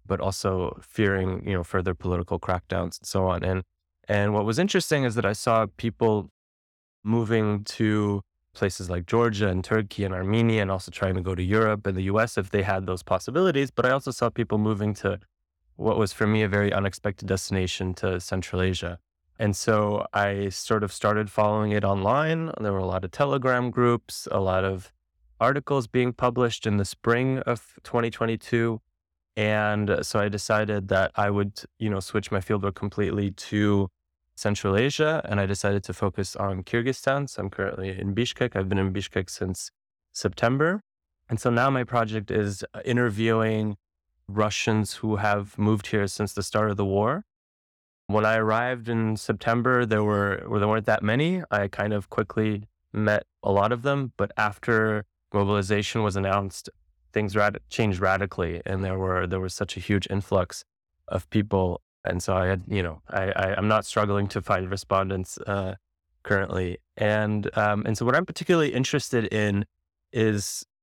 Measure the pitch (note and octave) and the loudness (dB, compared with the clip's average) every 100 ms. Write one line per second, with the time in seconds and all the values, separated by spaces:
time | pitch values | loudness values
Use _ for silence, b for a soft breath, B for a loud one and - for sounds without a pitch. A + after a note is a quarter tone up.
0 | - G2 F#2+ F#2+ G2+ F#2 F2 - - - | -6 -2 -2 -2 -2 -2 -2 -6 -8 0
1 | G#2 G2 F#2 F#2 - F#2+ E2+ F#2+ F2+ F2+ | 2 2 0 -2 -2 -2 -2 -2 -2 -2
2 | F#2 F2+ F2 F2+ - F2+ - F2+ F2 - | -2 -2 -2 -4 -2 -2 -2 -4 -4 -8
3 | - G2 F#2 F2 F2 F#2 F#2 _ _ _ | -6 0 0 0 -2 -4 -6 _ _ _
4 | - G#2 G2+ G#2 G#2 A2+ F#3+ F#3+ - D3 | -2 0 2 2 0 0 2 0 0 0
5 | C3 A2 G2+ G#2 - A2+ A2 - A#2 - | 0 0 0 0 2 2 2 -2 -6 0
6 | A#2 G#2+ F#2 _ _ _ _ _ _ _ | 2 2 -2 _ _ _ _ _ _ _
7 | G#2 A#2 G#2+ A2+ G#2+ G#2 G#2 - G#2+ G#2+ | 0 0 2 2 2 0 -4 0 2 2
8 | G#2 G2+ - _ _ - G2+ - F2+ F2+ | 0 -2 -6 _ _ -4 -2 -2 -6 -6
9 | E2+ A2+ A#2 G2+ G#2 F#2 F#2+ A2 G2+ - | 0 2 2 2 0 0 0 0 0 -4
10 | G2 F#2 F#2+ A2 A#2 A2 G2 F#2+ - - | -4 -2 0 2 4 2 0 -2 -6 -4
11 | F#2+ F#2 F#2 F2+ F2+ A2 A2 G#2 G2+ F#2+ | -2 0 -2 -2 0 2 2 2 -2 -2
12 | F#2+ G#2 A2+ - F#2 G#2 F#2+ F#2+ F#2+ F#2 | 0 2 0 -2 -2 0 0 -2 -2 -6
13 | - F#2+ - C#3 F#3+ C#3 C3+ - B2+ C3+ | -2 -2 0 0 2 2 0 2 2 2
14 | C3+ B2 A#2 - A2+ G#2+ G#2+ G#2 G#2 G2+ | 0 -2 0 0 0 0 2 0 -2 -2
15 | G2 G2+ - _ _ _ _ - G#2 A2 | -2 -4 -8 _ _ _ _ -6 0 2
16 | G#2 - G#2+ A2 G#2+ G2+ G2+ F#2+ G2 - | 0 0 2 2 2 2 2 2 -2 -4
17 | G#2 G#2 F#2+ F#2+ - G2 F#2 - F#2+ F#2 | -6 -6 -2 -2 -2 -2 -2 -2 -4 -4
18 | F#2+ F2+ - F#2 F2+ F#2 F#2 F#2 E2+ F2 | -4 -4 -4 -6 -4 -2 0 0 -6 -10
19 | _ _ _ - G#2+ G2 - G#2+ G#2 G#2 | _ _ _ -4 -2 0 2 4 4 0
20 | - G#2 G2+ G2+ G2+ F#2+ - A2 G#2 - | -2 0 0 0 -4 -4 -2 0 0 -2
21 | G#2 G#2+ G#2+ - G#2 G#2+ G#2+ G#2 G2+ G2 | 0 2 0 2 2 2 2 0 0 2
22 | G2 C3 D#3 E3 D#3+ - G#2 G2 F#2 F#2 | 2 2 0 -2 -4 -4 -4 -2 -2 -4
23 | F#2 - C#3+ C#3 B2+ B2 B2 A#2 A#2+ A#2+ | -4 -2 0 2 2 2 0 2 2 2
24 | - - - G#2 F#2+ F#2 F#2+ F#2+ - _ | -2 -12 -4 0 2 2 0 -2 -8 _
25 | _ _ _ - A#2 C#3 - C#3 A#2 B2 | _ _ _ 0 0 0 0 -2 0 0
26 | B2 A#2+ B2 A#2+ A#2+ - A2+ G2+ G2 - | 0 0 0 2 0 0 -2 0 0 -2
27 | - A#2 C3 C3 - A#2+ - _ - A#2+ | 0 2 2 0 -2 -4 -6 _ -4 -2
28 | A#2 - A2+ A2+ - A#2 A#2 A2 - _ | -2 0 -2 -2 0 0 2 -2 -8 _
29 | _ _ _ - G#2+ G#2+ G#2+ G#2 G#2 G2+ | _ _ _ -2 0 2 2 0 2 0
30 | - A2 G#2 G2+ - G#2+ G#2+ G#2 F#2+ F#2+ | 0 0 0 0 0 2 2 -2 0 2
31 | F#2+ - G#2 G2+ G2+ - - - G#2+ G2 | 2 2 0 2 0 -4 -18 -6 -4 -2
32 | - G#2+ F#2 G2+ F#2 G#2+ G2 F#2+ G2+ G2+ | -2 -4 -2 -4 -2 -2 -2 -4 -6 -2
33 | G2+ G#2 G2+ F#2+ - G#2+ G#2 G2+ G2 _ | -2 0 -2 -4 -4 2 4 4 0 _
34 | _ _ _ - G#2+ G#2 G2+ G2 C3 C#3+ | _ _ _ -6 -2 0 2 2 2 2
35 | D3+ D#3+ - G2+ G2 G2 G2+ G2+ - - | 2 0 0 0 0 0 0 0 -2 -4
36 | G2+ - F#2+ - G2 F#2+ F2 A#2 A#2+ B2+ | -2 -2 -6 -4 -4 -4 -2 -2 0 -2
37 | - C3+ C#3 - G2 - G2 - F#2+ F#2+ | 0 0 -2 -6 -6 -4 -4 -4 -6 -4
38 | F#2+ G2 A#2+ - B2+ G2 F#2+ G2 F#2+ F#2+ | -2 0 -2 0 -2 -2 -2 0 0 -2
39 | G2 - F#2+ - F#2+ F#2 - _ _ _ | -4 -4 -6 -4 -6 -6 -10 _ _ _
40 | _ - G#2 - A#2 C3+ D#3 G3+ - _ | _ -4 -4 2 2 4 2 0 -6 _
41 | _ _ - A#2 B2+ A#2+ C3+ C3+ A#2+ A#2+ | _ _ -8 -4 0 2 2 2 0 0
42 | A2 A2 G2+ G#2 G#2 G2 - G#2+ - A#2+ | 0 -2 -2 0 0 -4 -10 -8 0 2
43 | B2 G2+ A2+ A2+ A2 A2 G#2+ G2+ _ _ | 2 2 2 4 2 0 -2 -6 _ _
44 | _ _ - G2+ G#2+ - - A2 G#2 - | _ _ -6 0 0 0 0 2 0 -2
45 | A2 G#2 G#2 G#2 G2+ - G#2 G#2+ - G#2+ | -2 0 0 0 -2 0 2 2 0 -2
46 | G2+ - G#2 - G2 G#2+ G#2+ G2+ G2 G2 | 0 -2 -6 -4 -2 0 0 0 0 0
47 | G#2+ D#3+ - _ _ _ _ _ _ _ | 0 -2 -6 _ _ _ _ _ _ _
48 | - G#2+ G#2+ A2+ A2 A2 B2 B2+ A2+ A#2 | -2 2 4 4 2 2 0 -4 -2 0
49 | A2 A2 - A2 - A#2 A#2+ B2 A#2+ G#2+ | 0 -2 -2 -2 0 2 4 2 2 2
50 | G#2 G#2 G2+ F#2+ - A2 G#2 A2 G2+ G#2+ | 2 2 0 -2 -2 0 2 2 2 2
51 | G#2 A#2+ D#3+ F#3 - G#2 G2+ - G#2 G#2 | 2 2 2 -2 -2 -2 0 -2 -2 -2
52 | G2 - G#2+ - A2 G#2 G#2 _ _ G#2 | -4 -4 -2 0 0 -2 -6 _ _ -2
53 | G#2+ G#2 - _ G2+ G2 G2+ A#2+ C3 C#3 | 2 2 -2 _ 2 4 4 2 0 0
54 | C3 - G2+ - G#2+ G2+ - A2+ A2 G#2+ | -2 -4 -4 0 -2 0 2 2 4 0
55 | - _ _ G#2 G2+ G#2 F#2+ G#2 G#2 A2+ | -4 _ _ 0 2 2 2 0 0 0
56 | G#2 G2 G2 G2 G2 - - - _ _ | 0 0 0 0 0 -6 -18 -20 _ _
57 | _ A2 G#2 G#2 G#2 - - - G#2+ F2+ | _ -2 0 2 2 0 -6 0 2 2
58 | F#2+ F#2+ G2 - F2 E2+ - F#2+ F#2+ F#2+ | 2 2 0 -2 -4 -4 -4 -4 -2 -2
59 | F#2+ F#2 F2+ F#2+ F#2 - G2+ - - G2+ | -2 0 0 -2 -4 -6 -6 -6 -2 0
60 | - G2 G2 G2 F2 - - _ _ _ | 0 -4 0 0 0 -6 -18 _ _ _
61 | - - - A2 G#2 G2 F#2 E2+ _ _ | -8 -8 -2 -2 2 2 0 -2 _ _
62 | F#2 F2+ - F#2+ F#2 G2 F#2 G#2 F2 D#2 | -4 -4 -2 0 2 0 -2 -2 -2 -6
63 | - - F#2+ - F#2+ G2+ G#2 G#2+ - - | -8 -4 -2 0 -2 0 2 2 2 0
64 | G#2 G2+ G2+ G#2 - G2 F#2 G2 - F#2+ | 2 2 0 -2 -2 -2 -2 -6 0 0
65 | F#2+ F#2+ F#2 - - G2+ F#2+ F#2 _ _ | 0 -2 -6 -10 -6 -4 -4 -8 _ _
66 | _ _ - G2 F#2+ F#2 F2+ F2+ _ - | _ _ 0 0 0 -2 -4 -6 _ -2
67 | G#2+ G#2+ G#2+ G#2 G2+ - G#2 G#2 G#2+ G#2+ | 0 2 0 -2 -2 0 0 0 -2 -2
68 | A#2 C#3 F3+ E3+ - E3+ D3 B2 C3 C#3+ | 2 2 0 -4 0 2 2 0 0 -2
69 | - A#2+ A2 A2 G#2 G2+ G2+ _ _ _ | -2 -2 0 0 0 0 -2 _ _ _
70 | _ - A2 G#2 G2 - - _ | _ 0 2 2 -2 -8 -12 _